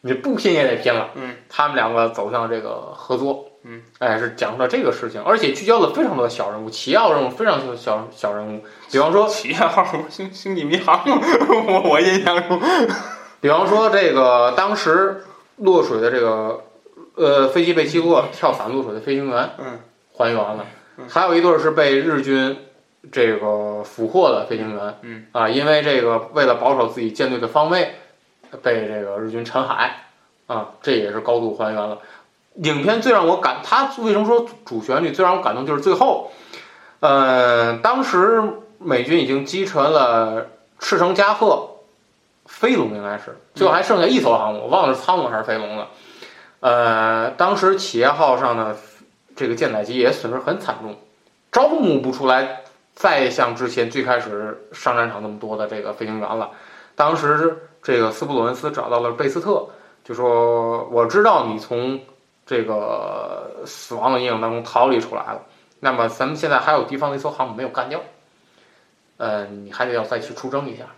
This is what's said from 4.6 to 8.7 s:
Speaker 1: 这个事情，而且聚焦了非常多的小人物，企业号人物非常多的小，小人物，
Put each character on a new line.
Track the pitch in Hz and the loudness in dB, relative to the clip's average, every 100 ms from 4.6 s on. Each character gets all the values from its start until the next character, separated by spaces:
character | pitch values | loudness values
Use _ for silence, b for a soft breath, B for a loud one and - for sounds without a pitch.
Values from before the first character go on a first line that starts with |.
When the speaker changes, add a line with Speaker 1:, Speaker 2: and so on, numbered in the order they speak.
| 127 | -2
Speaker 1:
这 | 262 | 0
个 | 170 | 0
事 | - 117 | -2 -6
情， | 107 | -6
而 | 107 220 | 0 2
且 | 147 | 2
聚 | 135 | -2
焦 | 196 226 | -2 0
了 | 170 | 0
非 | - | 0
常 | 269 143 | -2 0
多 | |
的 | 120 | -4
小 | - 101 | -2 -6
人 | 107 | -6
物， | 110 | -10
企 | - - | -10 -2
业 | 185 | 2
号 | 214 | 2
人 | 147 | 2
物 | 127 | -2
非 | 123 | -2
常 | 214 156 | -2 -2
多 | 135 | -4
的 | 117 | -10
小， | - 107 113 | -6 -6 -6
小 | - 104 | -8 -6
人 | 104 107 | -6 -8
物， | 107 - | -12 -16